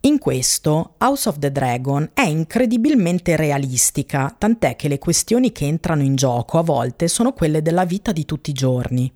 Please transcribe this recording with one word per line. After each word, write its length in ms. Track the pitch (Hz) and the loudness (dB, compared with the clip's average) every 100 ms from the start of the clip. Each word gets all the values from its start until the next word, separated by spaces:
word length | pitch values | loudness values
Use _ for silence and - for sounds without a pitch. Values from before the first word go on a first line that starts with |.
In 180 | 269 294 | 2 2
questo, 760 | - 131 127 - - 151 170 - | 0 -2 0 -2 0 0 -2 -2
House 320 | 247 277 - | 0 0 -2
of 100 | 147 | -2
the 140 | 143 | -2
Dragon 560 | 139 131 123 131 143 156 | 0 -2 -2 -2 -2 -2
è 120 | - 233 | 0 0
incredibilmente 1120 | 156 160 226 254 233 240 285 170 180 - 156 | 0 -2 0 0 2 2 2 2 0 0 2
realistica, 960 | 156 139 135 127 - - 135 143 135 - | 2 0 -2 -2 0 -2 -2 -2 -2 -2
tant'è 380 | 214 226 143 120 | 0 2 0 -2
che 140 | 151 | -4
le 100 | 139 | -2
questioni 540 | - 165 - 233 254 | 0 -2 0 2 2
che 140 | - 143 | 0 -2
entrano 340 | 160 - 160 | -2 0 0
in 140 | 139 135 | 2 2
gioco 420 | 135 120 113 165 | 0 0 0 0
a 60 | |
volte 440 | 165 139 120 - 170 | 2 0 -2 -2 -2
sono 240 | - 240 | 0 0
quelle 300 | 269 165 156 | 0 0 0
della 240 | 156 170 185 | 2 2 0
vita 260 | 190 - | -2 -2
di 140 | 160 151 | -4 -4
tutti 240 | 151 - | -6 -6
i 40 | |
giorni. 560 | 135 131 127 123 127 127 | -2 0 0 0 -2 -2